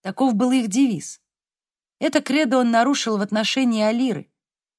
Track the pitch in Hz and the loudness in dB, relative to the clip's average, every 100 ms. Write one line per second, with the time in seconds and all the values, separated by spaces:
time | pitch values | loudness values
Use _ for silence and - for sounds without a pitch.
0 | 185 190 269 208 254 262 226 196 269 175 | -12 -2 0 2 2 0 0 0 0 0
1 | - - _ _ _ _ _ _ _ _ | -8 -18 _ _ _ _ _ _ _ _
2 | 302 302 - 277 302 262 240 233 247 277 | -2 -2 0 0 2 2 2 2 2 0
3 | - 214 208 214 214 - 254 220 214 233 | -2 -2 -2 -2 -2 0 0 2 0 0
4 | 262 170 - _ _ _ _ | -2 -4 -8 _ _ _ _